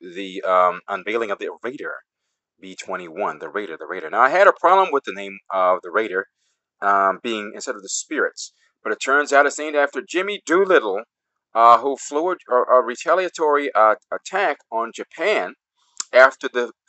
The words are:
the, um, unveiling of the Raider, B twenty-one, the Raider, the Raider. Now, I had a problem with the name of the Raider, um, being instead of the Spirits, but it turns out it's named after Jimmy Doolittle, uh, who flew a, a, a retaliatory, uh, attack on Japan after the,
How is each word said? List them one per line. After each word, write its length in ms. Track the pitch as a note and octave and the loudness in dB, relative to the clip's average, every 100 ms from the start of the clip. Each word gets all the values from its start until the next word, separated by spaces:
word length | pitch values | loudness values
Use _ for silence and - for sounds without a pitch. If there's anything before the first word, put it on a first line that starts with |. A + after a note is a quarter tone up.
the, 400 | F2+ E2+ F#2+ F#2 | -14 -12 -12 -8
um, 400 | F#2+ F#2 F2+ F2 - | 0 2 2 0 -8
unveiling 420 | G2 F#2+ A2+ A2 | -8 -6 -6 -6
of 80 | G2 | -6
the 180 | F#2 E2+ | -10 -10
Raider, 320 | A#2 C#3+ E2 C#2 _ _ _ _ _ _ | -12 -12 -12 -14 _ _ _ _ _ _
B 160 | F#2+ F#2 | -20 -16
twenty-one, 640 | - F#2 F2 E2 F#2+ D#2 | -12 -12 -10 -8 -8 -8
the 100 | D#2+ | -10
Raider, 300 | F#2 G2 D#2 | -10 -10 -12
the 80 | D#2 | -12
Raider. 240 | F2+ D#2+ | -12 -6
Now, 120 | G#2+ | 0
I 80 | C3 | 2
had 180 | F3 G3 | 6 4
a 60 | - | 4
problem 300 | E3+ F#3+ F#3 | 4 4 4
with 120 | C#3 | -2
the 100 | A#2 | -4
name 240 | G2 G2 G2 - | -10 -12 -14 -6
of 280 | F#2+ F#2 F#2 | 0 2 2
the 80 | F2 | -2
Raider, 340 | F#2 A2 F#2 G2 _ _ _ _ _ | -4 -2 -4 -6 _ _ _ _ _
um, 380 | G2+ G2 G2 F#2 | 0 2 2 -2
being 300 | A#2+ G#2+ G#2 | -6 -8 -8
instead 220 | G2+ C3+ A2 | -10 -12 -12
of 80 | |
the 60 | F#2+ | -10
Spirits, 640 | - - D3 F2 - - _ _ _ | -10 -8 -4 -4 -6 -16 _ _ _
but 100 | G#2+ | -8
it 40 | G#2 | -6
turns 360 | C#3 C#3 C#3+ | 0 0 2
out 140 | C#3 C#3+ | 2 2
it's 140 | C#3 | -2
named 160 | D3+ D3 | -4 -2
after 260 | C#3+ C#3 | -2 -4
Jimmy 400 | G#2 E3 G3 G3+ - | -6 -6 -6 -8 0
Doolittle, 560 | F3 G3 E3 G#2+ G2 A2+ _ _ _ _ | 0 4 2 2 -6 -10 _ _ _ _
uh, 240 | A2+ A#2 A#2 | 6 8 8
who 180 | C#3 C3 | 4 -6
flew 360 | - C#3+ F3 | -6 -4 -4
a, 40 | F3+ - | -6 -2
a, 280 | B2 - B2+ | 0 4 2
a 20 | |
retaliatory, 840 | A#2 A#2+ E3 F3 F3+ - D3+ D3 C#3+ G2+ | 2 -4 -2 -2 -2 -2 0 0 0 2
uh, 180 | A2 G#2 _ | 4 2 _
attack 460 | F#2+ - F#3+ F3+ C#3 _ | -12 -6 -2 -2 -4 _
on 200 | A2+ A2+ | -6 -6
Japan 640 | G#2+ - - F3 E3+ F2+ C3 _ _ _ - - | -10 -14 -6 -2 -2 -4 -12 _ _ _ -16 2
after 380 | B2 C3 - C3+ | 6 6 6 -6
the, 200 | B2 A#2 - | -4 -6 -10